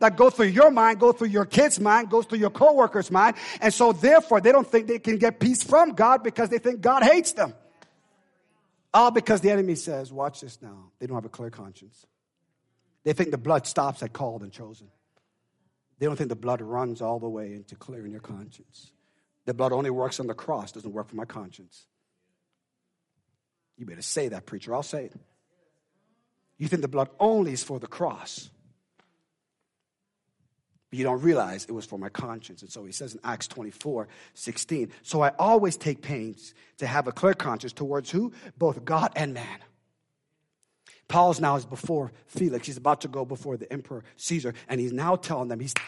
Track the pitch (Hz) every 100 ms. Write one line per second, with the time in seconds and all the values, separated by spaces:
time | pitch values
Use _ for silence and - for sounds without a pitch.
0 | 220 180 254 247 208 190 302 247 226 214
1 | 240 240 226 202 196 - 294 - 208 220
2 | 220 226 226 226 208 208 285 285 233 208
3 | 180 185 220 - - - 220 - 240 180
4 | 240 320 - 214 220 269 - 233 220 233
5 | - 220 226 226 240 254 - 294 330 202
6 | 220 262 220 - 226 233 240 240 226 262
7 | 240 349 339 - 156 113 _ _ _ _
8 | _ _ _ _ _ _ _ _ _ 202
9 | 240 233 - 208 185 202 190 160 - 139
10 | 131 135 139 135 131 - 110 98 92 _
11 | 127 123 110 - 117 113 98 95 98 _
12 | _ _ _ _ _ _ _ _ _ _
13 | 151 147 170 147 117 151 - - 139 131
14 | 113 - 131 113 98 95 110 104 101 _
15 | _ _ _ _ _ _ _ _ _ _
16 | 147 147 135 110 120 123 110 120 127 117
17 | 113 117 117 110 104 101 101 98 - 123
18 | 104 110 - 98 104 - _ _ _ _
19 | _ _ _ _ - 120 131 139 139 127
20 | 131 - 127 110 - 139 101 110 107 104
21 | 104 110 117 110 95 85 90 _ _ _
22 | _ _ _ _ _ _ _ _ _ _
23 | _ _ _ _ _ _ _ _ 113 85
24 | - - 135 95 - 101 - 123 147 151
25 | 123 - _ _ _ _ _ _ _ _
26 | _ _ _ _ _ - 156 175 139 139
27 | 135 - 208 220 170 127 - 135 - -
28 | 170 107 - - - _ _ _ _ _
29 | _ _ _ _ _ _ _ _ _ _
30 | _ _ _ _ _ _ _ _ _ 127
31 | 131 127 160 147 95 95 - 117 - 101
32 | 98 - 123 113 - 87 98 117 98 -
33 | 135 110 120 110 - - 107 - 156 127
34 | 104 - - - - 113 - 156 113 -
35 | - 160 143 - 190 226 196 - 156 139
36 | - 143 110 107 - _ _ _ 131 143
37 | 127 - 185 190 131 113 123 - 139 143
38 | 127 170 233 - - - 165 127 123 160
39 | - - 147 120 117 - - _ _ _
40 | _ _ _ _ _ _ _ _ _ _
41 | - 170 175 151 151 139 113 127 - 160
42 | 123 - _ - 180 120 147 127 135 147
43 | 151 135 127 131 143 123 - 139 - 127
44 | - _ - 170 123 117 - 131 123 123
45 | 165 180 - 151 123 117 131 -